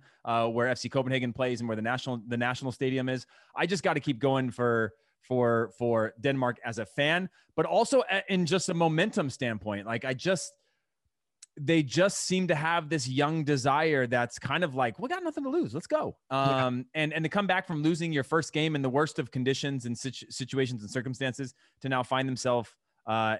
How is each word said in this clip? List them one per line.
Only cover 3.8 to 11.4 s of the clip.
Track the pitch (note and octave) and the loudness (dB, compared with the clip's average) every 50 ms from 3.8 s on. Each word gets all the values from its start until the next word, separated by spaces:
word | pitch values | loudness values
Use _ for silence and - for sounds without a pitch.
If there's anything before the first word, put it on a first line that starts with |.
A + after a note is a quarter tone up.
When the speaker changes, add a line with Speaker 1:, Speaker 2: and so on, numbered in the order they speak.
| - | 0
Speaker 1:
gotta | F#3 D#3+ D3 | 0 0 0
keep | B2+ D3+ C#3 A2+ | 0 -2 -2 2
going | B2 C3+ C3+ C3+ C3 B2+ | 2 2 4 4 2 0
for, | A2 - B2 A#2+ A#2 A#2 A2 G#2+ - _ _ _ _ _ | -2 0 2 2 4 4 2 0 -2 _ _ _ _ _
for, | _ - B2+ B2+ B2 A#2+ A#2 A2+ A#2 G#2 - - | _ -2 2 2 4 4 4 4 2 0 -4 -4
for | B2 A#2+ A#2 A2+ A2 A2 - - | -2 0 2 2 2 0 -2 -2
Denmark | A2 C#3 C#3 C3+ B2+ A#2+ A#2 - - | -2 0 0 2 0 -2 -2 -4 -6
as | A#2+ A#2 A2 | -8 -6 -6
a | G#2+ | -8
fan, | - - - C#3+ D3 D#3+ F3 F#3 F3+ _ _ _ _ - | -6 -2 0 0 2 2 0 -2 -4 _ _ _ _ -2
but | - E3 | -2 0
also | E3 E3 G3 A#3 - C#4 C4 A#3 - | 2 2 2 2 4 4 2 4 2
a-, | F#3 G3 - - | 0 -2 0 0
in | G3 F3+ F3+ D3 | 0 2 2 2
just | E3+ F#3+ - - | 2 0 0 0
a | F3 | 0
momentum | E3 E3+ E3 D#3 D#3 F3+ A3+ - G#3 E3 C3+ | 2 2 2 4 4 2 2 2 0 -2 -2
standpoint. | - - C3+ A#2+ A2+ G#2+ - G#2 G#2 G2+ G2+ | -2 -2 -2 -2 -2 -2 -4 -4 -4 -4 -4
Like, | G#2+ A2+ A#2 G2 | -4 -4 -4 -2
I | C3 C3 | -2 -4
just, | B2 - E3+ F#3+ F3 - - - _ _ _ _ _ _ _ _ _ _ _ _ _ _ _ _ _ | -2 0 0 0 0 -2 -6 -14 _ _ _ _ _ _ _ _ _ _ _ _ _ _ _ _ _